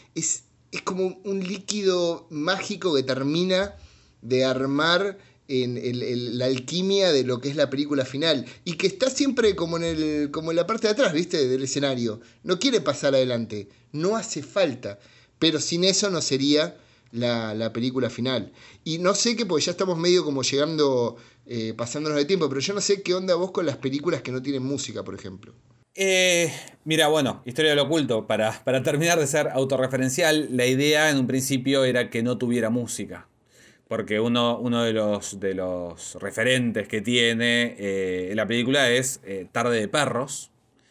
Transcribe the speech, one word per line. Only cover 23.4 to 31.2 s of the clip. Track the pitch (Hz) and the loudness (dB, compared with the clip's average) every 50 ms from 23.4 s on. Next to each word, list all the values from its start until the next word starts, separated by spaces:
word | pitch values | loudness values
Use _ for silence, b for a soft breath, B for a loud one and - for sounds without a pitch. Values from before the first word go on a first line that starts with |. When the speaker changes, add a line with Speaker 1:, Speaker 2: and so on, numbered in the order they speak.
| 180 185 | 0 -2
Speaker 1:
con | 185 202 175 | -2 -2 -2
las | 147 127 | -2 -2
películas | 120 131 135 135 147 143 175 165 135 | -2 -4 -4 -4 -2 -2 -2 -2 -2
que | - 127 | -4 -6
no | 127 131 131 | -6 -6 -4
tienen | 143 139 131 | -4 -4 -4
música, | 127 131 143 135 - - 110 107 92 | -4 -4 -4 -6 -6 -8 -8 -10 -10
por | 95 95 | -10 -12
ejemplo. | - - 95 92 90 - - - _ _ _ _ _ _ _ - | -12 -12 -14 -14 -16 -18 -20 -20 _ _ _ _ _ _ _ -6
Speaker 2:
Eh, | - 196 190 190 185 185 185 175 170 170 151 131 B B B B B - | -2 0 2 4 4 4 4 4 4 2 0 -2 B B B B B -4
mira, | 151 156 156 156 | 0 2 4 4
bueno, | 147 156 156 139 120 98 - - | 6 4 4 2 0 -2 -4 -8
Historia | 123 117 - 156 156 | -6 -2 2 2 4
del | 147 143 | 4 4
Oculto, | 143 135 160 165 143 120 117 110 104 | 2 2 2 0 2 2 0 0 0
para, | - 110 107 107 110 110 - - | 0 0 2 2 0 -2 -2 -2
para | 131 127 131 123 | 0 0 2 2
terminar | 160 143 143 160 170 175 | 2 0 2 2 4 4
de | 165 151 | 4 2
ser | 131 151 151 147 | 2 2 2 0
autorreferencial, | - - 131 135 131 139 123 131 131 135 131 131 131 135 - 175 160 156 156 147 120 127 | 2 0 0 0 2 2 0 0 0 0 0 0 0 2 2 4 4 4 2 2 0 0
la | 123 123 | 2 2
idea | 127 131 131 143 151 151 151 156 156 | 4 4 4 4 4 4 4 4 4
en | 147 | 4
un | 135 | 2